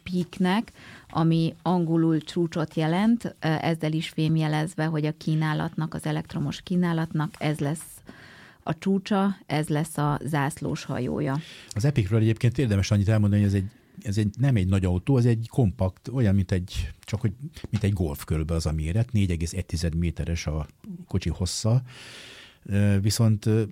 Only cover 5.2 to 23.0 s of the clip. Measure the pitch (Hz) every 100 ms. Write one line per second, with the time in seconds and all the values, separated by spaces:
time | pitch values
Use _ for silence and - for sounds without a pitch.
5.2 | - 156 156 151 160 - 160 - 156 156
6.2 | - - 143 - - 180 175 160 165 156
7.2 | 151 - 151 151 143 160 - - - -
8.2 | - - - - - 160 190 196 190 196
9.2 | 196 190 - 147 156 151 160 - 147 147
10.2 | 135 151 139 - - 151 - 131 131 151
11.2 | 147 139 - - - 104 143 120 95 113
12.2 | 110 107 117 - 123 98 - 104 101 110
13.2 | 101 104 101 98 98 - _ - 101 101
14.2 | 104 117 139 113 90 98 92 90 - 131
15.2 | 120 113 113 139 107 - 92 - - 131
16.2 | 104 98 90 92 92 - - - - 101
17.2 | 113 - 147 - - 101 101 95 80 71
18.2 | - 78 78 82 78 78 78 104 120 104
19.2 | 95 82 82 92 - 80 82 82 85 73
20.2 | 71 85 76 76 73 _ 214 175 - 98
21.2 | 85 - 92 - 110 127 123 - - -
22.2 | - - - _ - 101 101 98